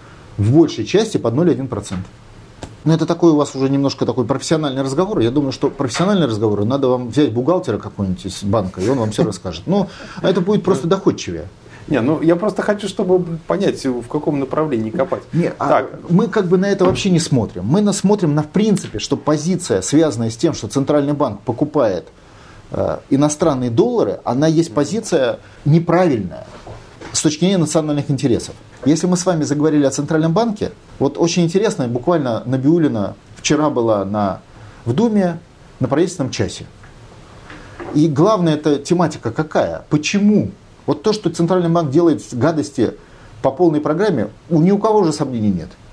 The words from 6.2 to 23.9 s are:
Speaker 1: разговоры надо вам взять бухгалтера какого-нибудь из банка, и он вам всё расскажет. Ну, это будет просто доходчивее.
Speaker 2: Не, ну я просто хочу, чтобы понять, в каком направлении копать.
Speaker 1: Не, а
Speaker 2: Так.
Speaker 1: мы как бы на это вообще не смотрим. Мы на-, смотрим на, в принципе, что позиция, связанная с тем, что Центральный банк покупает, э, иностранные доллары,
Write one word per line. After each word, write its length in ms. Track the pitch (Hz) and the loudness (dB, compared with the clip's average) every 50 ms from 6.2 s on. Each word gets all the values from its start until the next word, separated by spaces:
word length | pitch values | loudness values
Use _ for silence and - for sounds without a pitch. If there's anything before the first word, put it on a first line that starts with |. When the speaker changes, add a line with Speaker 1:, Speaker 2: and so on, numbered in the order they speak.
| 156 123 | 2 2
Speaker 1:
разговоры 360 | 110 104 110 110 104 101 104 | 0 0 0 0 0 0 0
надо 240 | 110 135 139 135 127 | 0 0 0 2 2
вам 200 | 127 123 127 117 | 2 0 -2 -2
взять 220 | 110 143 151 127 | 0 2 2 2
бухгалтера 460 | 110 123 127 147 180 185 175 135 107 | 2 0 0 0 0 0 0 -2 -4
какого-нибудь 480 | 98 - 107 - - 101 92 92 90 - | -4 -6 -8 -6 -4 -4 -2 -4 -4 -6
из 180 | 95 - - - | -10 -10 -8 -4
банка, 380 | 98 98 113 98 92 - - | 0 0 0 0 -2 -4 -4
и 80 | 92 113 | -2 0
он 100 | 139 135 | 0 0
вам 100 | 113 107 | 0 -2
всё 140 | 107 - 123 | 0 0 0
расскажет. 400 | 110 - - - 92 85 85 - | 0 -2 -6 -8 -10 -10 -8 -4
Ну, 220 | 143 180 202 180 - - - - - - - - | -2 0 0 0 -2 -6 -14 -18 -16 -10 -4 -2
это 180 | 180 185 - | 0 0 0
будет 220 | 175 190 214 202 - | 0 0 0 0 2
просто 220 | 180 196 - - | 0 0 0 0
доходчивее. 600 | 165 190 190 - 175 - - - - 87 80 76 - - - - - - - - - | 0 0 0 2 0 0 0 -2 -8 -8 -8 -10 -12 -16 -20 -20 -20 -20 -14 -6 -2
Speaker 2:
Не, 120 | 151 123 | 0 0
ну 220 | 110 135 156 143 143 | 2 2 0 2 2
я 140 | 160 170 | 2 2
просто 260 | 175 214 214 185 - 190 | 2 2 -2 -2 -2 -2
хочу, 260 | - 208 202 - 190 | -2 -2 -2 -4 -6
чтобы 340 | - - 202 180 185 180 175 165 165 160 - | -4 -4 0 2 2 2 2 0 -6 -8 -4
понять, 380 | - 170 180 196 156 - - - | -4 -2 0 0 0 -2 -2 -2
в 240 | 135 123 120 117 - | -4 -4 -4 -6 -6
каком 320 | - 151 147 165 147 139 | -6 -4 -2 -2 -2 -2
направлении 500 | 139 - - 151 156 156 135 113 110 110 | -2 -4 -2 -2 -2 0 -2 -2 -2 -2
копать. 320 | 110 - 135 - - 107 - - - | -2 -2 -2 -2 -4 -6 -6 -4 -2
Speaker 1:
Не, 180 | 160 175 127 - - | 0 0 0 -2 -2
а 100 | - 180 | 0 2
Speaker 2:
Так. 220 | 156 117 - - - - - - | 2 2 0 -2 -8 -10 -4 0
Speaker 1:
мы 200 | 175 190 233 - | 2 2 2 2
как 180 | - 226 190 | 0 0 0
бы 100 | 170 185 | 2 2
на 100 | 185 196 202 | 2 2 2
это 160 | 196 190 185 | 0 2 2
вообще 240 | 180 185 - - 202 | 2 2 0 0 2
не 100 | 180 160 | 2 2
смотрим. 440 | 165 - 143 123 101 - - 90 90 | 2 2 0 0 0 -2 -6 -6 -2
Мы 160 | 107 151 208 208 | 0 2 2 2
на-, 100 | 208 202 | 2 0
смотрим 420 | - - 190 208 208 180 151 143 | 2 2 2 2 2 2 0 0
на, 80 | 151 151 | 0 -2
в 60 | 151 | 0
принципе, 500 | - 185 214 220 196 - - 113 - 104 | 0 0 2 2 2 0 -2 -6 -8 -8
что 200 | - - 139 120 | -4 -4 -4 -2
позиция, 640 | - - 156 147 143 175 185 180 - - 117 92 90 | 0 0 -2 0 0 -2 -2 -2 -2 -2 -2 -2 0
связанная 480 | - 143 156 160 151 117 117 117 110 | 2 2 2 4 2 0 -2 -4 -4
с 60 | 110 - | -4 -2
тем, 160 | - 160 139 | -2 -2 -2
что 140 | - - 101 | -2 -6 -6
Центральный 440 | - 139 135 135 151 147 139 143 147 | -4 -2 0 2 2 2 2 0 0
банк 280 | 139 147 - 101 104 - | 0 -2 -2 -4 -6 -6
покупает, 600 | - 117 - 147 - - 151 127 107 92 82 - - - - - - - - - - - - - - | -6 -4 -2 -2 -2 0 0 2 2 0 -2 -6 -10 -18 -20 -20 -20 -20 -20 -20 -20 -20 -20 -16 -8
э, 280 | - - 98 87 78 - - - | -4 -4 -2 -2 -4 -4 -4 -2
иностранные 600 | 139 135 147 147 147 - 185 165 139 127 127 123 | 0 2 2 0 0 0 0 0 0 0 -2 -2
доллары, 500 | 113 123 202 240 | 2 2 2 2